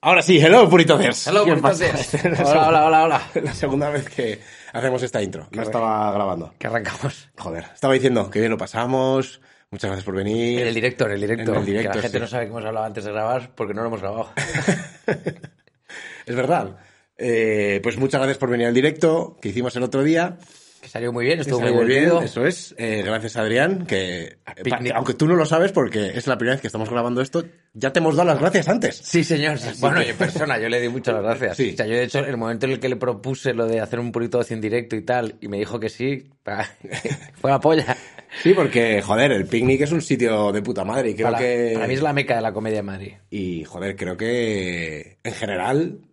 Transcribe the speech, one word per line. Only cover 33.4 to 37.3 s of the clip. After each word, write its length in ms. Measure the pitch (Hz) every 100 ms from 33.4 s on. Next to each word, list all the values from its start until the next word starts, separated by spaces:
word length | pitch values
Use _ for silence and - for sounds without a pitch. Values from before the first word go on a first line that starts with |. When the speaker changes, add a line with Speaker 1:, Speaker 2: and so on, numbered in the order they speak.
| 135 117
Speaker 2:
lo 100 | 113
de 140 | 113
hacer 180 | 107 120
un 120 | 120
purito 280 | 117 117 123 117
en 140 | 113
directo 340 | 107 117 120 113
y 60 |
tal, 360 | 98 123 113 -
y 60 | 98
me 100 | 101
dijo 220 | 101 117
que 100 | 107
sí, 400 | - 127 139 - _
pa-, 260 | - 101 - - 98 -
<laughs> 300 | 120 143 -